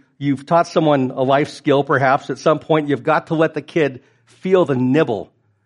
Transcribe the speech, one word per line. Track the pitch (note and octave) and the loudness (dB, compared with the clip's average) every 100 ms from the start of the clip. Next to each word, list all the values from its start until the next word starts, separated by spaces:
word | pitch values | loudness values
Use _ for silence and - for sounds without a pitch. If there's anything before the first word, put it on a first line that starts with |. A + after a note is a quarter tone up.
| _ - | _ -8
you've | C#3+ C3+ - | -4 -4 0
taught | E3+ F3 | 0 2
someone | F#3 D#3 C#3+ B2+ | 0 2 2 0
a | C3 | -2
life | C3 C#3 D3 | 0 0 0
skill, | - D3+ C#3 | -4 0 0
perhaps. | C#3 C#3 C3+ C#3 - | 2 0 2 0 -2
At | C3 | -2
some | F3+ D3 | 0 0
point, | - D#3 C#3+ | 0 -2 0
you've | C3 | -4
got | B2 D#3 - | -2 -2 -2
to | D#3+ | -2
let | D#3+ | -2
the | D#3 | -4
kid | - F3 C#3 B2+ _ _ _ | -6 -2 -2 -4 _ _ _
feel | _ F#3 F#3 E3 | _ 0 2 2
the | B2+ | 0
nibble | B2+ D3 C3+ G2+ - _ _ _ | 0 2 0 -4 -10 _ _ _